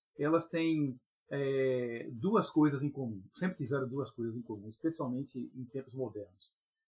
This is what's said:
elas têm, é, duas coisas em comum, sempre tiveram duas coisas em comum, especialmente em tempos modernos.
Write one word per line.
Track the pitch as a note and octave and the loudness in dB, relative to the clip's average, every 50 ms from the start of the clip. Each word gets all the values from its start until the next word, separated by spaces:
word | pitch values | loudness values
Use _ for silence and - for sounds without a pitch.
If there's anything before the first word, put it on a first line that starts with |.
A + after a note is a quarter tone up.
| _ _ _ | _ _ _
elas | - C#3+ D3+ D#3+ E3 E3 - | -2 2 4 4 4 2 2
têm, | - E3 E3 E3 D#3+ D#3 D3 C3+ B2 - _ _ _ _ _ - | 0 0 2 2 4 2 2 0 -2 -6 _ _ _ _ _ -6
é, | C#3+ C#3+ C#3 C3+ C3+ C3+ C3 C3 B2+ B2 B2 A#2+ A#2 A#2 - - | -2 -2 0 2 2 4 4 4 2 2 0 -2 -4 -6 -8 -8
duas | C3 A2+ A#2+ F#3+ A3+ G#3 - - | -6 -2 0 4 4 4 4 4
coisas | - D#3+ D3+ D3+ C#3+ C3 C#3+ | 4 6 6 6 6 2 0
em | C#3+ | -2
comum, | - C3+ C3+ A#2 G#2+ F#2+ F#2+ - - | -2 -2 -4 -4 -6 -8 -10 -12 -6
sempre | - F3 F#3 F3+ | -2 -2 -2 -2
tiveram | - D3 A2 C#3+ C3+ C3 | -2 -2 -2 0 0 0
duas | A#2+ B2+ C#3 C3 A2+ | -2 -2 -4 -4 -4
coisas | - - A2+ A#2 A2+ | -4 -6 -4 -4 -4
em | A#2+ | -6
comum, | A2+ - A2 G2+ G2 A2 | -8 -8 -8 -10 -10 -12
especialmente | A2 _ - D#3+ D#3+ - D3 B2 B2 B2+ C#3+ - - C3 A#2+ - - | -10 _ -2 -2 -2 -2 -4 -4 -2 -4 -4 -6 -8 -8 -8 -8 -10
em | C3 B2+ | -12 -12
tempos | A#2+ - C3+ C3 - A2+ | -8 -8 -8 -8 -8 -6
modernos. | C3 B2+ A2+ G#2 G#2 G2+ - _ - - - _ _ _ _ _ _ _ | -6 -6 -4 -6 -8 -10 -12 _ -20 -20 -20 _ _ _ _ _ _ _